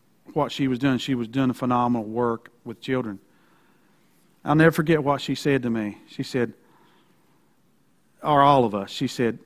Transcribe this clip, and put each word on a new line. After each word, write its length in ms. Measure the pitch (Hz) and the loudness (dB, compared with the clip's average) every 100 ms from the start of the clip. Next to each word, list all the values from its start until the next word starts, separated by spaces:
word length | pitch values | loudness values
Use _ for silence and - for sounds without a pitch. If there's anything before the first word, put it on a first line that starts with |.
| _ _ - | _ _ -8
what 180 | 160 139 | -4 -4
she 160 | - 135 | -2 -2
was 100 | 123 | 0
doing. 180 | 139 127 | 0 0
She 160 | - | -2
was 140 | 127 113 | -4 -4
doing 220 | 131 131 | -2 -2
a 40 | |
phenomenal 540 | 123 127 123 120 120 107 | 0 0 0 0 -2 -4
work 440 | 113 120 113 - _ | -4 -2 -4 -10 _
with 160 | 120 110 | -18 -12
children. 400 | - 131 117 98 _ _ _ _ _ _ _ _ _ _ _ _ - | -6 -4 -4 -10 _ _ _ _ _ _ _ _ _ _ _ _ 0
I'll 100 | 151 | 4
never 160 | 165 | 6
forget 320 | 160 151 160 | 4 2 0
what 160 | 139 139 | 0 -2
she 160 | - 135 | -4 -4
said 280 | 147 139 | 0 0
to 60 | 120 | 0
me. 280 | 113 104 101 - | -4 -4 -8 -14
She 160 | - | -12
said, 300 | 135 131 117 - _ _ _ _ _ _ _ _ _ _ _ _ _ _ _ _ | -6 -4 -4 -6 _ _ _ _ _ _ _ _ _ _ _ _ _ _ _ _
or 180 | - 147 | 2 6
all 220 | 139 143 | 6 6
of 100 | 117 | 4
us, 160 | 101 98 | -2 -6
she 180 | - 131 | -6 -6
said, 320 | - 120 117 | -2 -2 -4